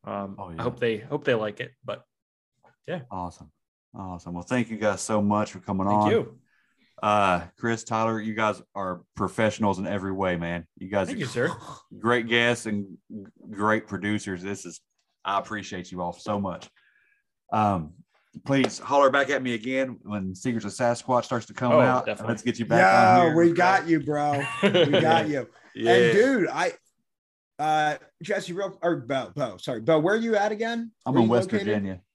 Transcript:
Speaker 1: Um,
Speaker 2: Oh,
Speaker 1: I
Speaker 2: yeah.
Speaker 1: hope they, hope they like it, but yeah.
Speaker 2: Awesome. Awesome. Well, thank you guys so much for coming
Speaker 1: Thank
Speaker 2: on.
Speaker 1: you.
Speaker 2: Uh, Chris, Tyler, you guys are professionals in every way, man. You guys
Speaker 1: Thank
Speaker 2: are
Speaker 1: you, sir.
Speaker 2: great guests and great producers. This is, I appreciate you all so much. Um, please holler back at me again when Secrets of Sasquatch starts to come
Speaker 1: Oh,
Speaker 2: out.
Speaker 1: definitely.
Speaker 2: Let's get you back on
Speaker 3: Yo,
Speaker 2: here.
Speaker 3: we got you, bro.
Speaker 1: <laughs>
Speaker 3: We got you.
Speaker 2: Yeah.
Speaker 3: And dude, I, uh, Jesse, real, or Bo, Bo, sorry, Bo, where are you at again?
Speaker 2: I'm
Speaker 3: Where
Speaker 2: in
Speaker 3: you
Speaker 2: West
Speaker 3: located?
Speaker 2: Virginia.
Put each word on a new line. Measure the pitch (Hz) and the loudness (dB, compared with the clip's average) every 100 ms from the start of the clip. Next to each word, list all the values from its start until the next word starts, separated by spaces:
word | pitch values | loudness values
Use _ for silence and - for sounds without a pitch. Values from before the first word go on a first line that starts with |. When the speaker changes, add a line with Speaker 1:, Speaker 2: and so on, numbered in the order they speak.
| - | -8
Speaker 1:
Um, | 101 98 98 | -8 -8 -12
Speaker 2:
Oh, | 95 | -14
Speaker 1:
I | 82 | -6
Speaker 2:
yeah. | |
Speaker 1:
hope | 123 120 | -6 -2
they, | 120 110 | -2 -4
hope | - 147 - | -6 -4 0
they | 117 | 0
like | 107 104 | -2 -8
it, | 123 _ | -14 _
but | - - _ _ _ _ _ _ _ _ - | -12 -12 _ _ _ _ _ _ _ _ -12
yeah. | 170 123 | -12 -10
Speaker 2:
Awesome. | 95 87 - 76 _ _ _ _ | -10 -10 -12 -20 _ _ _ _
Awesome. | - 95 87 - | -14 -12 -12 -10
Well, | 87 | -10
thank | 87 127 113 | -2 -2 -2
you | 107 | -2
guys | 107 95 | -2 -2
so | - 107 | -2 0
much | 101 104 107 | 2 2 0
for | 95 | -8
coming | - 98 98 | -6 -2 0
Speaker 1:
Thank | 104 | 2
Speaker 2:
on. | 107 | 4
Speaker 1:
you. | 107 - - _ _ _ _ _ - | 2 -2 -14 _ _ _ _ _ -4
Speaker 2:
Uh, | 107 104 98 87 82 _ | 0 4 4 2 -2 _
Chris, | 117 113 | -4 -4
Tyler, | - 113 113 110 | -2 -2 0 -2
you | 110 | -4
guys | 107 110 98 - | -2 -2 -2 -10
are | 98 95 87 _ - | -8 -6 -6 _ -4
professionals | 95 - 110 - 104 92 | -4 2 0 2 0 0
in | 90 | -2
every | 98 95 | -4 -4
way, | 95 95 87 | -2 -2 -2
man. | 85 87 85 _ | -4 -6 -10 _
You | 95 | -4
guys | 101 92 | -4 -2
Speaker 1:
Thank | 254 | -4
Speaker 2:
are | |
Speaker 1:
you, | 131 | -6
sir. | 120 143 - - - _ 101 | -4 -4 -6 -14 -20 _ -4
Speaker 2:
great | 110 120 113 | 0 0 2
guests | 117 120 117 113 | 2 2 0 -2
and | 104 98 87 _ 107 98 _ - | -6 -6 -14 _ -16 -16 _ -16
great | 101 107 110 - | -2 2 0 -2
producers. | 98 104 104 101 90 | -6 -4 -4 -4 -8
This | 95 98 87 | -8 -10 -12
is, | 87 _ _ _ _ | -20 _ _ _ _
I | 95 101 | -4 -4
appreciate | - 104 92 95 87 | -4 -10 -8 -10 -10
you | 90 | -8
all | 87 | -8
so | - - 101 | -8 -6 -4
much. | 95 80 - _ _ _ _ _ _ _ _ | -4 -8 -14 _ _ _ _ _ _ _ _
Um, | 110 104 95 76 - _ _ _ - - | 0 2 0 -4 -14 _ _ _ -18 -2
please | 135 120 - | 0 0 -2
holler | - 143 139 | 0 4 6
back | 135 135 | 4 0
at | 143 | -2
me | 127 | -2
again | 117 113 131 131 117 | -4 -4 -2 -4 -6
when | - 104 92 95 | -10 -6 -6 -6
Secrets | 127 117 104 | -4 -4 -6
of | |
Sasquatch | - 120 120 - 123 - | 0 0 0 0 0 0
starts | 120 - | -6 -6
to | |
come | - 123 | -4 2
Speaker 1:
Oh, | 151 | 4
Speaker 2:
out. | 127 127 - | 6 2 -2
Speaker 1:
definitely. | 107 113 | -6 -4
Speaker 2:
Let's | 110 | -4
get | 120 117 | -4 -4
you | 110 | 0
back | 117 - | 4 6
on | 190 185 185 | 8 8 6
Speaker 3:
Yo, | 170 | 6
Speaker 2:
here. | 156 | 6
Speaker 3:
we | 170 | 4
got | 170 180 190 156 | 4 4 2 2
you, | 160 | 0
bro. | 139 147 147 143 147 | 0 -2 0 -2 -4
Speaker 1:
<laughs> | - | 0
Speaker 3:
We | 196 180 160 | 2 4 4
got | 185 156 165 156 | 4 4 2 2
you. | 139 113 _ - | -4 -6 _ -20
Speaker 2:
Yeah. | 113 113 | -4 4
Speaker 3:
And | 120 - | 6 6
dude, | 196 254 262 160 | 6 4 4 0
I, | 147 175 - _ _ _ _ _ _ _ - | 0 -4 -4 _ _ _ _ _ _ _ -6
uh, | 151 156 151 143 - _ | 0 2 0 -2 -12 _
Jesse, | 165 196 185 | -6 -4 -4
real, | 175 190 - | -6 -8 -4
or | 170 156 | -2 -2
Bo, | 117 135 107 98 | -2 -4 -4 -4
Bo, | 127 92 | -6 -6
sorry, | - 120 | -8 -4
Bo, | 113 156 | 2 4
where | 160 214 | 4 2
are | |
you | 226 208 | 2 0
at | 208 | 0
again? | 214 233 233 233 _ - | -2 -4 -4 -8 _ 2
Speaker 2:
I'm | |
Speaker 3:
Where | 139 | 4
Speaker 2:
in | 113 | 6
Speaker 3:
you | |
Speaker 2:
West | 120 107 | 4 2
Speaker 3:
located? | 107 98 | -2 0
Speaker 2:
Virginia. | 107 98 92 _ | -2 -2 -8 _